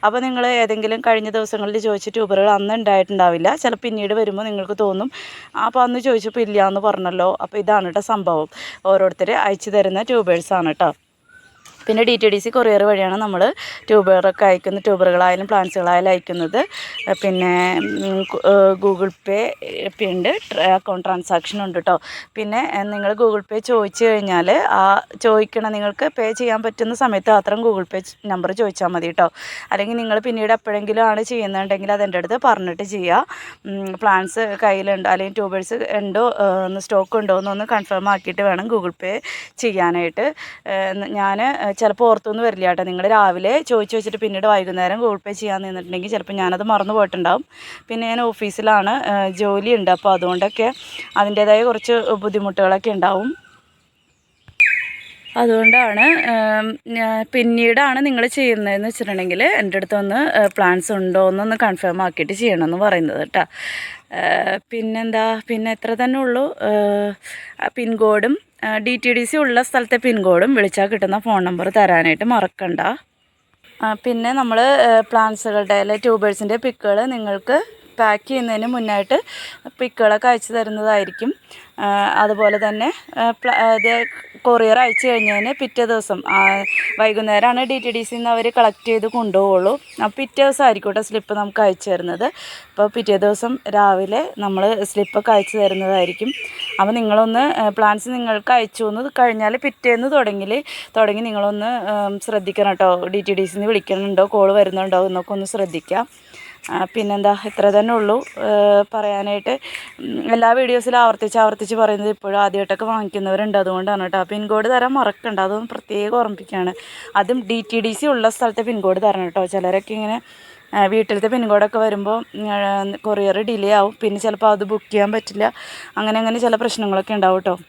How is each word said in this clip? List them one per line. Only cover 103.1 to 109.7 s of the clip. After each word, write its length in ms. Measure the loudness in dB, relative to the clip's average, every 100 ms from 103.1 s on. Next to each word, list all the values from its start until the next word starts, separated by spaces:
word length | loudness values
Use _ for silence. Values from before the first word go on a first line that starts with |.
ഡി 80 | -4 -2
ടി 60 | -2
ഡി 60 | -2
സിന്ന് 160 | -2 -2
വിളിക്കുന്നുണ്ടോ, 540 | -2 -2 -4 0 2 2 4
കോൾ 140 | 4 6
വരുന്നുണ്ടോ 400 | 4 2 0 0 2
എന്നൊക്കെ 240 | -2 -4 -6
ഒന്ന് 100 | -6
ശ്രദ്ധിക്കാം. 520 | -4 -4 -6 -4 -4 -4 -12 _ -20 -20 -20 -10
ആ, 40 | -6 -4
പിന്നെന്താ, 360 | -4 -2 0 2 0 -4
ഇത്ര 180 | 0 4 4
തന്നെ 160 | 4 2
ഉള്ളൂ, 160 | 2 0 -2 -6 0
ഏ, 20 | 4 6 4 2
പറയാനായിട്ട്. 640 | -2 -4 -4 -4 -6 -4 -6 -8